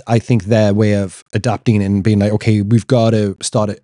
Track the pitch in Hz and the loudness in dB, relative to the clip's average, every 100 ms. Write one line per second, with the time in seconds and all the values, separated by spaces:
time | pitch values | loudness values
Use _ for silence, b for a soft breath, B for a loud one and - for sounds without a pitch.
0 | - 117 - 117 95 110 104 101 107 101 | -2 -2 0 -2 0 2 2 2 0 0
1 | 95 - _ 107 120 104 - 107 98 101 | -4 -10 _ -6 -4 -2 0 0 0 0
2 | 107 104 104 107 113 107 101 113 - 123 | 0 0 0 0 0 0 0 0 2 2
3 | 113 110 104 - - 117 104 - | 2 0 -2 -6 -6 -4 -4 -4